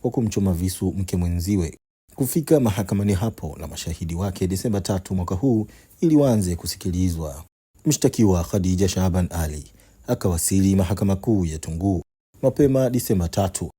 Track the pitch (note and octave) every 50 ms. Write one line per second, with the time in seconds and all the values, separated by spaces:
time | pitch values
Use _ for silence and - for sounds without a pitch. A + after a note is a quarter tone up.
0 | - B2+ - - A#2+ G#2+ - - G2 G2 F2+ E2 F2+ F#2 F#2 - G#2 F#2 - F#2+
1 | F#2+ - - F2+ F2 F2 F2 F2 F2 F#2+ G#2 G2 E2+ D#2 - - _ _ _ _
2 | _ _ _ - C3+ B2 - F3+ D3 - E3 D3 C3 A2+ G2 G2+ G#2 - A2 G2
3 | G2+ G2+ G2+ F2 G#2 A2+ - - - E2 - - D#2+ D#2+ - - - - E2 -
4 | F2+ E2 E2 E2+ F#2+ G2+ F2+ - F#2+ F2+ F#2+ F#2+ - B2 G#2 G2+ F#2 - G#2 F#2
5 | - - G2 F#2 F2 E2+ F#2+ F2+ - C3+ A#2+ G#2+ G#2 - - - - _ - _
6 | - E3 D#3 D3 C#3+ C3+ A#2+ G#2+ F#2+ F2+ F2 E2 - E2+ - - - G2 E2+ F2+
7 | F#2 F#2 E2+ E2 D#2+ D2+ C#2 C#2 - _ _ _ _ _ _ _ _ D#3 C#3+ -
8 | - - - - A#2 G2+ F#2 F2 E2+ - - G#2 F2 F#2 F#2 F2+ G2 F2+ - F#2
9 | F#2 F#2 E2+ F#2 F2+ E2 - E2+ D#2+ D#2 D2+ D2+ C#2 - _ _ _ _ _ _
10 | - - B2 B2 - G2 E2+ E2+ - - F#2+ G2 F#2+ G2 F#2+ F#2+ F#2+ E2 G2+ -
11 | A2 G2 G2 F#2+ - - A2 G2+ F2+ E2 D#2 D#2+ - - D#2+ E2+ F#2 G2 F#2+ E2+
12 | - _ _ _ _ _ _ _ - C3+ B2+ - D3 C#3 C3+ C3 C3 B2 B2 D3
13 | C#3+ - - F#2+ E2+ E2 - - G2 F#2+ F#2+ - - - -